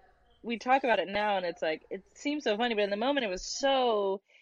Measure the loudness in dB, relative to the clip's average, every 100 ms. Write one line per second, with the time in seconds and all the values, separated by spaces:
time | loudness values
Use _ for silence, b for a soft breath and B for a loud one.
0 | _ _ _ _ -8 -4 2 4 4 2
1 | 2 0 0 0 -2 -2 -2 -2 -6 -12
2 | -12 -8 -6 -2 0 0 0 0 0 0
3 | 0 0 -2 -4 -8 -2 0 2 2 2
4 | 0 -4 b b